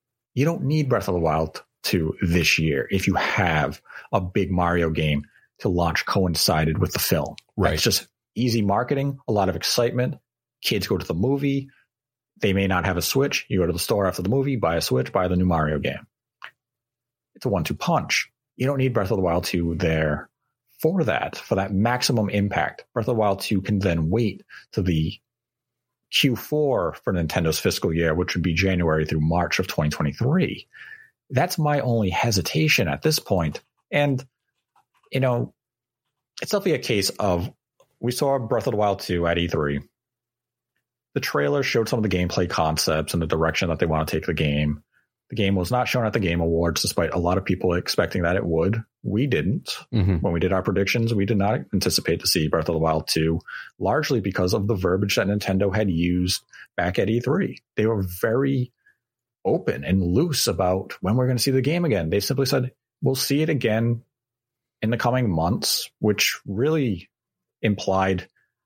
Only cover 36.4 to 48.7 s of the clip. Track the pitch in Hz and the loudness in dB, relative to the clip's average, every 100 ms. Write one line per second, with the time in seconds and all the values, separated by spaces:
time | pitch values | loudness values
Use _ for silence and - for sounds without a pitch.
36.4 | - 208 196 139 - 107 92 - 98 87 | -2 0 2 0 0 0 0 0 0 0
37.4 | 92 - _ _ _ - 117 123 143 135 | -2 -8 _ _ _ -6 -4 0 0 0
38.4 | 113 117 - 110 104 98 - 87 85 85 | 0 -2 0 0 2 0 -2 0 2 2
39.4 | 85 80 73 71 - _ _ _ _ _ | 0 0 0 -2 -6 _ _ _ _ _
40.4 | _ _ _ _ _ _ _ - 127 147 | _ _ _ _ _ _ _ -8 -4 -2
41.4 | 143 143 135 120 110 120 107 92 90 - | 0 0 0 0 0 0 0 0 0 0
42.4 | 87 - 80 78 - 78 76 85 80 80 | -2 0 0 0 0 0 0 -2 -2 0
43.4 | 80 - 87 80 85 78 78 78 - 80 | 0 0 -2 0 0 0 0 -4 -4 -2
44.4 | 78 73 76 73 - _ _ _ - 113 | 0 0 0 -2 -8 _ _ _ -10 -2
45.4 | 98 98 90 120 127 127 110 117 90 85 | 0 0 0 0 0 0 0 0 0 0
46.4 | 82 82 85 80 - - 82 90 85 92 | 2 2 2 0 -2 0 0 0 0 0
47.4 | - 90 92 87 - - 87 95 85 92 | 0 0 0 0 -2 -2 -2 0 0 0
48.4 | 85 80 87 | 0 0 2